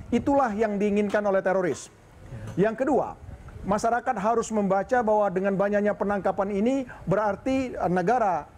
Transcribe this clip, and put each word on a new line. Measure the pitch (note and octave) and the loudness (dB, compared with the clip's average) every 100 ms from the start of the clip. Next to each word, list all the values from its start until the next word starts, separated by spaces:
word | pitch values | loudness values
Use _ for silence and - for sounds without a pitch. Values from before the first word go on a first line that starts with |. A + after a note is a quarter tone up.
| - | -4
itulah | A#3+ D4 C#4 B3 | -2 2 2 2
yang | G3+ A3 G3+ | 2 0 2
diinginkan | G#3 G3+ G#3 G#3 G#3 | 2 2 2 0 2
oleh | F#3+ | 2
teroris. | F#3 F#3+ F3+ B2 - - - - - A#2 - - | 2 2 0 -2 -8 -20 -20 -20 -16 -14 -6 0
Yang | G#3+ A3 C4+ | 0 2 0
kedua, | A#3 A2+ D#2+ - - - - F#3+ | 2 0 -6 -14 -16 -16 -10 -2
masyarakat | G3+ A#3 A#3 A#3+ A3+ | 0 0 0 -2 -2
harus | G#3+ A#3 - | 0 0 0
membaca | G#3+ G3 G3 F#3+ B3 | -2 2 0 2 0
bahwa | G#3+ G#3+ G3+ | 2 2 2
dengan | F3+ G3 F#3+ | 0 0 0
banyaknya | G3+ G3+ G#3 | 2 2 0
penangkapan | G3 G3+ G3+ F#3+ F#3+ G3 G3 | 0 -2 0 -2 -2 -2 0
ini | A3+ C4+ B3+ - | 0 0 -4 -8
berarti, | - G3 G#3+ G3 C4 C4 B3+ - | -2 0 0 -2 -2 -2 -2 -4
eh, | F3+ | 0
negara, | F#3 F3 B3 G#3 D#3+ - | 0 2 2 2 0 -4